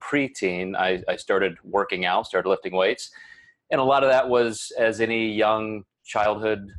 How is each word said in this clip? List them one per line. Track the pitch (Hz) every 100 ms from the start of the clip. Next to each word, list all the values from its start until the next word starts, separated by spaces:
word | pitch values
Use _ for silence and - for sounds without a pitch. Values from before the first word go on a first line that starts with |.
preteen, | - 147 135 - 98 90 92
I, | 95 92 92 -
I | 90
started | - 98 95 85
working | - 98 98 92 90
out, | 95 120
started | 92 92
lifting | 95 95
weights. | 92 98 120 - - - - - _ _
And | 143
a |
lot | 131 139
of | 135
that | 131 131
was, | 123 117 107 - 127
as | 113 107
any | 113 113 113
young | 104 107 110 110 107 - _ -
childhood | 110 104 104 110 107 98